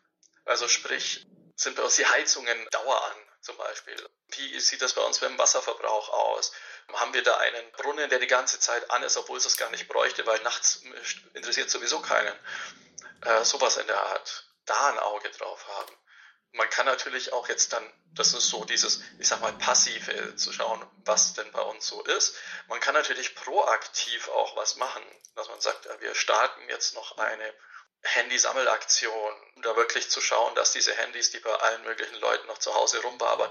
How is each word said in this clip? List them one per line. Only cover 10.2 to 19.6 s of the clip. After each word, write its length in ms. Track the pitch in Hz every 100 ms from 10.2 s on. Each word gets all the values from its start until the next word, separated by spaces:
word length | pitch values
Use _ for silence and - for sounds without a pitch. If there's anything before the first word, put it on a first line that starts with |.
weil 160 | 117 110
nachts 400 | 120 - - - 127 - - - -
interessiert 340 | - 120 123 117
sowieso 320 | 117 120 -
keinen? 340 | - - 127 - - - - - - - - -
Äh, 220 | 120 113
sowas 320 | 117 139 120 -
in 100 | -
der 120 | 98
Art. 480 | 98 95 - - - _ -
Da 240 | 110 143
ein 80 | 214
Auge 300 | 104 107 -
drauf 360 | - 98 92 -
haben. 260 | 101 - - _ - - _ _
Man 180 | 120 113
kann 160 | - 131
natürlich 460 | 127 143 127 131
auch 160 | 123 117
jetzt 240 | 113 -
dann, 120 | 117 110 - _
das 200 | - 110
ist 140 | 120 -
so 160 | 113
dieses, 380 | - 113 113 - - -
ich 80 | -
sag 140 | 113
mal, 120 | 110
passive, 840 | -